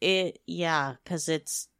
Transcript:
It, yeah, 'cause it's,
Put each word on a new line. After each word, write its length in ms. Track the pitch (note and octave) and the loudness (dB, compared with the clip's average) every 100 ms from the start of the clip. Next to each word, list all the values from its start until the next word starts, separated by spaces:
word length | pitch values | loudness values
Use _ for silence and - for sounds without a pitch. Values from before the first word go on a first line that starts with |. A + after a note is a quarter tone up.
It, 400 | F3+ F#3+ F3+ - | 2 2 2 -4
yeah, 520 | - E3+ E3+ D#3 C#3 B2+ - | -8 -2 0 2 0 -4 -4
'cause 220 | F3 D#3 | -4 0
it's, 400 | D#3+ - - - | -2 -2 -8 -8